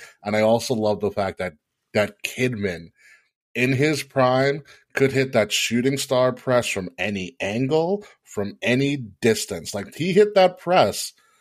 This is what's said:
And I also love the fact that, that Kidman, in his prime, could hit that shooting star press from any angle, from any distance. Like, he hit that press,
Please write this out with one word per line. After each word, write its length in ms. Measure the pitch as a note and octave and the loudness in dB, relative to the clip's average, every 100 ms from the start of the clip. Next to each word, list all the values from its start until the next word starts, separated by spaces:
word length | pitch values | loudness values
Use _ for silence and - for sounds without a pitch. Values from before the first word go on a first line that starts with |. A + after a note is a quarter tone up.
| - _ | -20 _
And 120 | G#2 | -4
I 60 | G#2+ | 2
also 320 | A2 A2+ - | 4 2 0
love 260 | A2+ G#2+ G2+ | -2 0 0
the 100 | G#2 | -2
fact 280 | G2+ F#2+ - | -2 -4 -4
that, 160 | F2+ D2+ _ _ _ | -8 -10 _ _ _
that 300 | G#2+ G2+ - | -2 -2 -4
Kidman, 680 | - - B2+ A2+ G2+ E2+ E2 _ _ _ _ _ _ | -12 -4 -4 -2 -6 -6 -14 _ _ _ _ _ _
in 180 | A2+ B2+ | -2 -2
his 300 | B2+ D3 C#3+ | 0 0 -2
prime, 600 | - C#3 B2+ C3 C#3 D3 - - _ | -4 0 2 2 0 -2 -10 -20 _
could 180 | - C3+ | 0 0
hit 200 | C3 C3 | 2 0
that 200 | A#2 G#2 | 0 0
shooting 460 | - - A#2 B2+ C#3 | -2 -2 0 0 -2
star 340 | - B2+ B2+ | 0 2 2
press 340 | A#2 - B2 A2+ | 0 0 0 0
from 240 | G2 F2+ - | -4 -8 -6
any 380 | G2 G2+ F2+ - | -4 -4 -8 -8
angle, 640 | F#2+ A2 C3+ D#3 E3+ G#3 - _ | -6 -2 0 0 0 -4 -8 _
from 340 | _ - G2+ - | _ -8 -8 -4
any 340 | A2+ B2 C#3 C#3+ | 0 0 0 -2
distance. 760 | G#2+ - A#2 A2 - F2+ - | -8 0 2 2 -2 -8 -8
Like, 200 | G2+ G2 | -10 -10
he 180 | - F3 | -6 2
hit 220 | F#3 G#3 | 4 4
that 240 | G3 F#3 - | 6 4 2
press, 540 | E3+ F3+ G#2+ - - - _ _ | 0 4 4 0 -10 -14 _ _